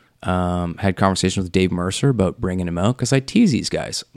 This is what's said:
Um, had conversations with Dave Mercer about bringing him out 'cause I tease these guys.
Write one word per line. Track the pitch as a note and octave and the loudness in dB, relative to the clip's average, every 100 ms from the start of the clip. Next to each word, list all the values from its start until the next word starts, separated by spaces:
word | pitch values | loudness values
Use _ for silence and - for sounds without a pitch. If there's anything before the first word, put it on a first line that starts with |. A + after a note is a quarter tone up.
| _ _ | _ _
Um, | F#2 F2+ F2+ F2+ F2 E2 | -2 0 0 -2 -4 -2
had | G2 F2+ | -2 2
conversations | G2 F#2 F#2 G2 | 0 2 0 -2
with | F2+ | 0
Dave | F#2+ F#2 | 2 2
Mercer | F2+ F2+ - C#3 | 0 -2 0 0
about | A#2 F2+ - | 2 0 0
bringing | F#2+ F#2 F2 | -4 -2 -2
him | E2+ | 0
out | G2+ B2+ | 0 0
'cause | B2 | 0
I | C3+ | -2
tease | C3+ G#3 G#3+ | 2 4 4
these | A#2 - | 2 0
guys. | D#2+ - - - | -4 -4 -8 -12